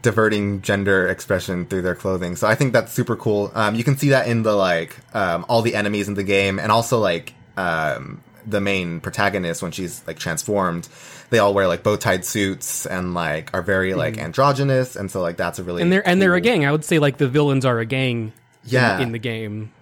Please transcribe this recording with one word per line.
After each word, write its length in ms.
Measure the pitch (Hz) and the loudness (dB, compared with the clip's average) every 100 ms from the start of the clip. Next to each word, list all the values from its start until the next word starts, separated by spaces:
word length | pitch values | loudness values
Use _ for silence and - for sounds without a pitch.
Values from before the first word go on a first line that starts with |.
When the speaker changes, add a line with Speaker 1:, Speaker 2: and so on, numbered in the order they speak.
Speaker 1:
diverting 600 | 123 104 110 107 101 98 | 2 4 4 4 0 -2
gender 460 | 95 101 98 98 92 | 0 0 4 2 2
expression 580 | 92 - 95 - 90 85 | -2 0 -2 0 -4 -2
through 160 | 95 | -2
their 140 | 90 85 | -2 -2
clothing. 400 | 98 92 87 87 | -2 -2 -4 -2
So 120 | 107 | 0
I 60 | 110 | 2
think 180 | 139 | 4
that's 180 | 120 98 | 2 0
super 240 | - 123 110 | -4 -2 -2
cool. 360 | - 104 101 113 | 0 0 0 0
Um, 180 | 107 110 | 0 0
you 80 | |
can 140 | 120 139 | 0 2
see 120 | 147 | 4
that 180 | 131 120 | 4 4
in 160 | 117 | 2
the, 100 | 110 104 | 2 4
like, 420 | 92 85 82 - - 113 | 4 2 -2 -12 -8 -2
um, 300 | 95 85 87 | 0 -2 0
all 120 | 117 | 2
the 120 | 113 104 | 2 0
enemies 320 | 101 104 98 | 0 0 -2
in 60 | 101 | -2
the 80 | |
game, 360 | 98 98 98 98 | 2 2 2 0
and 120 | 98 | 2
also, 280 | 110 117 123 | 2 4 2
like, 340 | 101 85 - - - - | 2 0 -4 -20 -14 -4
um, 640 | 90 82 78 62 65 - - - 110 | -2 0 -2 -2 -8 -16 -18 -18 -4
the 160 | 104 | -2
main 380 | 98 98 87 82 | 0 -2 -2 -6
protagonist, 640 | 95 - 101 98 87 82 | -8 -2 0 0 -4 -4
when 80 | 90 | -6
she's, 320 | 82 87 - - | -6 -8 -8 -12
like, 140 | 82 | -8
transformed, 680 | - 80 - 101 92 85 - - - - - | -6 -6 -2 0 0 -2 -8 -18 -20 -20 0
they 80 | 117 | 2
all 160 | 101 98 | 4 4
wear, 120 | 95 | 2
like, 140 | 87 | 2
bow-tied 420 | 107 104 113 92 | 0 0 0 -2
suits 600 | - 110 98 95 - - - | -2 -2 -2 -2 -8 -8 -6
and, 300 | 92 90 87 | -6 -4 -4
like, 340 | 80 78 76 92 | -2 -4 -4 -4
are 80 | |
very, 320 | 87 95 92 92 | 0 0 0 0
like, 180 | 78 | -2
Speaker 2:
Mm-hmm. 120 | - 80 | -4 -6
Speaker 1:
androgynous, 680 | 85 139 135 139 131 127 - | 0 2 2 0 0 -2 -6
and 140 | 98 | -6
so, 120 | 95 | -4
like, 160 | 87 87 | -4 -2
that's 200 | 87 87 | -6 -4
a 60 | |
really 180 | 90 87 | -6 -2
Speaker 2:
And 100 | 170 | 2
they're, 160 | 190 190 | 2 2
and 140 | 180 | 2
they're 140 | 190 175 | 4 4
a 40 | |
Speaker 1:
cool 40 | |
Speaker 2:
gang. 220 | 196 226 143 | 2 2 2
I 60 | |
would 140 | 151 - | 0 2
say, 140 | 165 | 2
like, 180 | 147 135 | 2 2
the 100 | 139 | 0
villains 380 | 139 147 135 127 | 2 2 2 2
are 140 | 120 | 0
a 60 | 117 | -2
gang 300 | 131 131 117 | -2 -2 -2
in, 160 | 110 - _ _ 113 | -6 -10 _ _ -2
Speaker 1:
Yeah. 340 | 127 120 95 | 2 2 0
Speaker 2:
in 120 | 123 | -2
the 40 | 113 | -4
game. 540 | 120 113 110 104 110 _ | -6 -6 -8 -8 -12 _